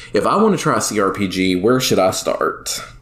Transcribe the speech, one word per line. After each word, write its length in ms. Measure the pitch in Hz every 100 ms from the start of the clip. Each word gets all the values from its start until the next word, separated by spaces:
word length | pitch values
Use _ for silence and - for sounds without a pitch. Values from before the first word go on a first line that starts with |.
| -
"If 140 | - -
I 80 |
wanna 220 | 165 220 170
try 220 | 156 117
a 20 |
C 180 | - 104
R 140 | 98
P 160 | 95 98
G, 260 | 90 92
where 240 | 90 101 127
should 220 | 123 101
I 100 | 95
start?" 720 | - - - 80 - - - - -